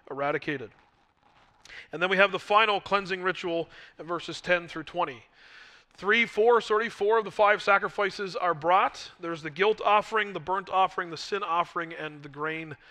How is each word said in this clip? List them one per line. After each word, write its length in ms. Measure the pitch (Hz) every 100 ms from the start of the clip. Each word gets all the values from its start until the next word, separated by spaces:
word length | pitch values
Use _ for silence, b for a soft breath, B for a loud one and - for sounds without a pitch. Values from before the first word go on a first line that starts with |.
| -
eradicated. 600 | 135 143 151 - 143 107 _ _ _ _ _ _ _ _ _ - B B
And 100 | 151
then 80 | 185
we 80 | 190
have 120 | 196
the 80 | 185
final 400 | - 208 220 196
cleansing 440 | - 196 185 185
ritual 480 | 185 175 180 165 160 B B B
in 60 |
verses 380 | 156 170 - 160
ten 260 | - 175 170
through 140 | 160
twenty. 400 | 151 175 127 120 - B B B B B B
Three, 300 | - 190 226
four, 380 | 226 - 226 233
sorry, 260 | - 214 226
four 300 | - 208 226
of 80 | 190
the 40 |
five 320 | - 208 208
sacrifices 720 | - 196 196 - 196 196 196
are 200 | 196 180
brought. 560 | 160 160 185 240 - - -
There's 220 | 170 165
the 80 | 156
guilt 320 | 147 202 214
offering, 480 | 208 208 202 214 202
the 80 | 180
burnt 300 | 151 190 185
offering, 400 | 185 185 - 175
the 80 | 156
sin 240 | - 202
offering, 500 | 202 165 170 180 165
and 300 | 165 156 151
the 80 | 147
grain 440 | 139 156 160 160 143 B